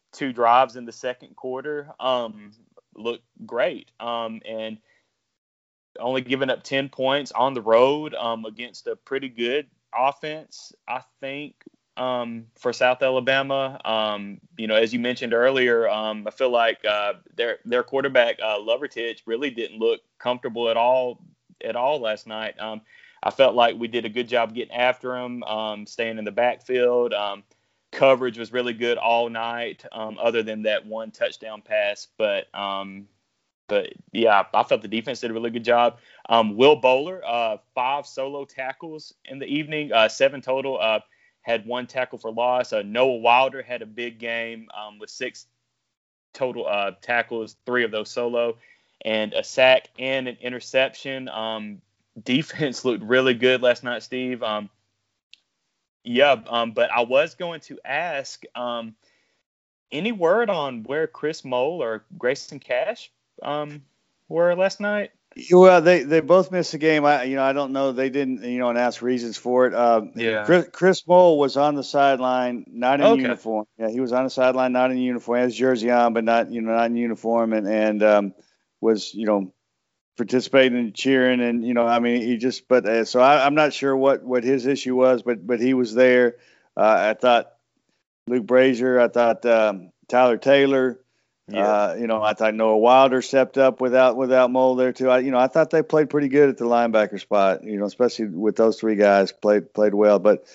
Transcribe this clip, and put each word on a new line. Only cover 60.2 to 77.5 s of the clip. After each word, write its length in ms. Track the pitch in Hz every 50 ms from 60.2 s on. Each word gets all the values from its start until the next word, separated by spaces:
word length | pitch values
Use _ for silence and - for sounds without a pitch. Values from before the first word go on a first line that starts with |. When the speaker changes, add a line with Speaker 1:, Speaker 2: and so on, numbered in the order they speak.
| 170 160 190 226 240 208
Speaker 1:
on 340 | 185 165 143 135 123 113 107
where 240 | 123 139 156 160
Chris 380 | 151 - - - 151 160 - -
Mole 360 | 135 123 123 131 147 180 170 127
or 200 | 113 110 107 - _ -
Grayson 420 | - - 123 143 - - - 151 135
Cash, 520 | - - 123 123 156 196 240 - - - _ _ _ _ _ - -
um, 400 | 139 147 151 147 147 147 147 139 _ _ _ _ _ _ _ _ -
were 260 | 156 165 175 175 175
last 240 | 180 190 190 - -
night? 320 | 208 208 208 208 - - _ _ _ _ _ - - -
Speaker 2:
Well, 300 | 180 180 185 185 180 175
they, 220 | 156 175 180 160 123
they 160 | 143 160 160
both 320 | 147 - 175 190 185 185
missed 220 | 185 180 - - 160
the 40 |
game. 280 | 143 156 160 156 151 143
I, 180 | 147 147 131 127
you 120 | 131 135
know, 80 | 135 135
I 100 | 135 135
don't 180 | 143 139 131
know. 200 | 135 135 139 135 123
They 160 | 127 135 131
didn't, 340 | 123 143 139 131 131 131 123
you 160 | 123 123 123
know, 100 | 123 120
announce 320 | 117 120 123 120 113 -
reasons 360 | 120 123 127 120 120 117 104
for 280 | - - 123 123 127 127
it. 60 | 120 87
Uh, 280 | 117 120 120 117 110 107 - -
Speaker 1:
Yeah. 280 | 117 117 113 110 107 104
Speaker 2:
Chris, 220 | 117 175 180 165 - -
Chris 340 | - 175 190 180 - -
Mole 320 | 165 180 180 180 175 156 147
was 160 | 143 131 120
on 200 | 139 143 151 147
the 80 | 139 127
sideline, 800 | - - 143 139 139 135 123 127 127 127 127 127 123 123 110 -
not 320 | - - 117 123 127 139 143
in 60 | 143
Speaker 1:
Okay. 160 | - 139 135
Speaker 2:
uniform. 440 | 127 123 120 - - 113 110 107 110 - _
Yeah, 120 | - 113 110
he 100 | 113 127
was 100 | 131 117
on 140 | 123 127 131
the 40 | 131
sideline, 440 | - 131 127 127 127 131 127 127 123
not 180 | 127 127 127
in 60 | 127
uniform. 400 | 127 127 127 123 117 - 117 120
He 60 | 123 127
has 120 | 123 110
jersey 340 | 107 123 131 131 110 110 120
on, 240 | 120 120 120 117 113
but 100 | 117 110
not, 260 | 117 117 117 110 -
you 100 | 117 117
know, 140 | 113 113 113
not 120 | 117 117
in 100 | 117 117
uniform, 560 | 120 120 117 110 - - 113 117 117 113 113